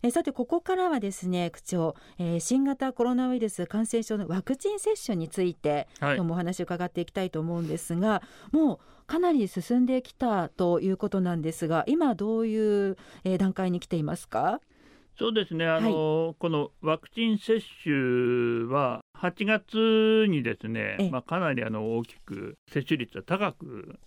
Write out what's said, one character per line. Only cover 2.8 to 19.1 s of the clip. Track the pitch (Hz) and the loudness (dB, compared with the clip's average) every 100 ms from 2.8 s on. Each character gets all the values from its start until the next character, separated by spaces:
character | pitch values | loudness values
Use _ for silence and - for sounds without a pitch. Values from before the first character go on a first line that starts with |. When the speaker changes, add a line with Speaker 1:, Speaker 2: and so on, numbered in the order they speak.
| 269 | -4
Speaker 1:
コ | 254 240 | 0 0
ロ | 247 | 2
ナ | 254 | 0
ウ | 254 | 0
イ | |
ル | 220 | -2
ス | - 175 | -4 -4
感 | 202 226 | -2 0
染 | 233 | -2
症 | 226 214 | -2 -4
の | 202 | -2
ワ | 185 | -4
ク | - 269 | -2 -2
チ | 392 | -2
ン | 415 | -2
接 | - 427 | -2 -2
種 | - 190 | -2 -4
に | 160 | -2
つ | - | 0
い | 180 165 | -2 0
て、 | 151 147 135 - | 0 0 -2 -4
Speaker 2:
は | 143 | -2
い。 | 254 | 0
Speaker 1:
今 | 170 | 0
日 | |
も | |
お | 170 | -2
話 | 175 185 | -4 -4
を | 175 | -4
伺 | 175 180 | -4 -4
っ | |
て | - | -4
い | 170 | -6
き | |
た | - | -4
い | 185 | -4
と | 160 | -4
思 | 160 170 | -4 -4
う | |
ん | 165 | -4
で | 160 | -6
す | - 170 | -4 0
が、 | 180 175 - - - | 2 0 -4 -20 -2
も | 302 302 190 - - | 2 2 2 -10 -20
う | _ | _
か | 320 | 0
な | 359 | 4
り | 302 196 | 4 2
進 | - 170 240 | -2 0 2
ん | 247 | 2
で | 254 | 0
き | 254 | -4
た | - 254 202 160 | -4 0 0 -2
と | - 180 175 | 0 2 4
い | 190 | 2
う | 185 | 0
こ | 208 | 0
と | 196 | 0
な | 180 170 | 0 0
ん | |
で | 156 | -2
す | 156 160 | -2 0
が、 | 160 - | 0 2
今 | 302 302 | 2 2
ど | 180 208 226 | 2 0 0
う | 226 | 0
い | 220 214 208 196 | 0 2 2 0
う、 | 185 - - | -4 -12 -8
え | 185 185 | -2 2
ー、 | |
段 | 190 | 0
階 | 185 185 | 0 -2
に | 175 | -2
来 | - | -2
て | 175 | -2
い | |
ま | 151 165 | -2 -4
す | - | -4
か？ | 110 151 247 _ _ - - _ - | -2 0 -2 _ _ -20 -20 _ -4
Speaker 2:
そ | 233 | 0
う | 220 | 0
で | 185 | -2
す | |
ね、 | 160 165 | -2 2
あ | 160 | 2
の、 | 226 165 156 156 165 | 2 2 2 2 0
Speaker 1:
は | |
い。 | 160 | -2
Speaker 2:
こ | 175 | -2
の | 156 147 _ | 0 -2 _
ワ | 151 160 | -2 -2
ク | - | -4
チ | - | -2
ン | 226 214 | 0 0
接 | - 226 - - | 2 0 0 -10
種 | - 143 131 123 123 123 120 117 117 | 0 2 4 2 2 2 2 0 0
は、 | 135 135 117 - | 0 0 -2 -10